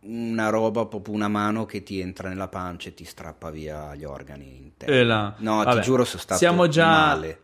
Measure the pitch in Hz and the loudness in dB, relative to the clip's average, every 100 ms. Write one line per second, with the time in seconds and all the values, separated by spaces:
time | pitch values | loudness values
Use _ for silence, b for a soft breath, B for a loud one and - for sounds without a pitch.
0 | 101 117 117 113 110 110 110 110 110 104 | -10 -8 -4 0 0 2 2 0 -4 -6
1 | 98 104 104 104 104 107 107 104 - 98 | -6 -4 0 0 0 -2 -4 -8 -8 -8
2 | 90 87 95 92 95 98 90 87 - - | -6 -8 -10 -8 -8 -6 -8 -10 -14 -16
3 | 78 - 80 78 82 78 76 76 76 71 | -20 -16 -16 -14 -12 -10 -10 -10 -12 -12
4 | 73 67 69 71 67 65 67 _ - 131 | -12 -14 -14 -18 -18 -20 -20 _ 0 4
5 | 120 110 104 104 110 107 107 120 104 131 | 4 2 0 -4 -2 2 4 2 4 2
6 | 120 90 - 95 170 175 175 151 165 160 | 2 -2 -4 2 4 6 4 6 6 6
7 | 156 139 80 - | 4 2 -4 -12